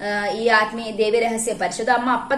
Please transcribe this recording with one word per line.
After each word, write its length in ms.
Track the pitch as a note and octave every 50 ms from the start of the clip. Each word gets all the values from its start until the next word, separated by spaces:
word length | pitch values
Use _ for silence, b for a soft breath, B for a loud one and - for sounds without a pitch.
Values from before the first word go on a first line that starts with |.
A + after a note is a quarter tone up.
| G3
ആ, 240 | G#3 G#3 G#3 G#3 G3+
ഈ 200 | F#3 A3 A3+ A#3
ആത്മീയ 420 | A3 G#3+ G#3+ G#3+ A3+ A#3 A3+ A3
ദൈവരഹസ്യം 680 | A3 G3+ G#3+ G#3+ A3 A#3 A#3 A3+ A3+ A3 - A#3 G#3 -
പരിശുദ്ധ 320 | F#3 F3 - - A3 A#3+
അമ്മ 220 | B3+ A#3 A#3+ B3+
അപ്പൊ 240 | A#3+ A#3 - - C4+